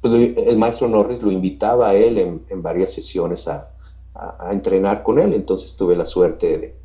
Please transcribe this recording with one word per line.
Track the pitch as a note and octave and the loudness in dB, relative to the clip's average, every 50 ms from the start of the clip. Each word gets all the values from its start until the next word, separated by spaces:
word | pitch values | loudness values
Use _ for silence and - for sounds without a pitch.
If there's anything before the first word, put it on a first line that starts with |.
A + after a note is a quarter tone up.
pues, | - A#2+ A#2 A#2 A#2+ A#2+ A#2 | 0 2 4 4 4 4 2
el | A2+ - A#2 A#2+ G#2+ | 0 0 2 2 2
maestro | A2 A#2+ A#2+ - C3 A#2+ | 2 0 0 -2 -2 0
Norris | A2+ G#2+ G2+ G2 B2 A#2+ | 2 2 2 0 -2 -2
lo | A#2 G#2 | -2 -2
invitaba | F#2+ F#2+ F#2 F#2+ F#2 - - G#2+ - B2 A#2 - | -2 0 -2 -4 -4 -2 -2 0 2 2 2 4
a | F#2+ | 4
él | G2 A2 A#2 A#2 G#2 | 4 4 4 4 2
en, | F#2 F2+ E2+ D#2+ - - | -2 -2 -4 -10 -12 -12
en | G2 F#2 | -12 -8
varias | E2+ E2 E2 F2 F#2+ F#2 | -6 -4 -2 -2 -2 -2
sesiones | - - - - - F#2 E2+ E2 F2 - - E2 | -4 -10 -12 -8 -6 -4 -4 -4 -4 -6 -6 -8
a, | - - - - - - - - - - - - - | -8 -10 -10 -16 -20 -20 -20 -20 -20 -20 -20 -20 -18
a, | - - - - - F2 F2+ | -16 -16 -16 -14 -12 -8 -6
a | |
entrenar | G2+ G2 F#2 F#2 F#2+ F#2+ F#2+ G2+ G2+ - - | -4 -2 -2 2 2 2 2 2 0 0 0
con | A2 A2+ C#3+ | 2 2 4
él, | F#3+ G#2 - | 4 2 2
entonces | C#2+ - - F#2+ - - - - | -2 -2 -2 -4 -4 -4 -12 -8
tuve | - G2 F2 F2 | -4 2 2 2
la | F2 E2 | 2 0
suerte | - - F#2 F2+ E2 D#2 - - E2+ D#2 D#2 | -4 2 2 2 2 2 -2 -2 -2 -2 -2
de | - - - - - | -4 -10 -14 -20 -20